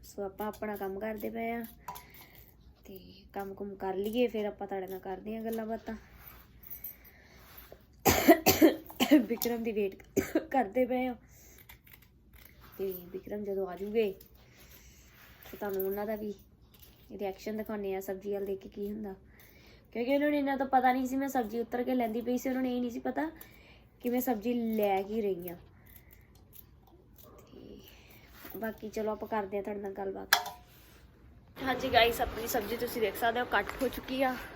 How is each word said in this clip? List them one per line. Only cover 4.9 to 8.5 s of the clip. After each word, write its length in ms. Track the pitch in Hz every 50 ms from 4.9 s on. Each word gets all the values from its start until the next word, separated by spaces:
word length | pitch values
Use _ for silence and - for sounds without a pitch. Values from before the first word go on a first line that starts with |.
| 190 185
ਕਰਦੇ 380 | 185 196 190 185 190 214 214 226
ਆ 60 | 220
ਗੱਲਾਂ 220 | 226 226 220 220
ਬਾਤਾਂ। 300 | 214 226 214 - - 226 214 - - - - - - - - - - - - - - - - - - - - - - - - - - - - - - - - - - - - - - - - - - - - - - 330 320 320 -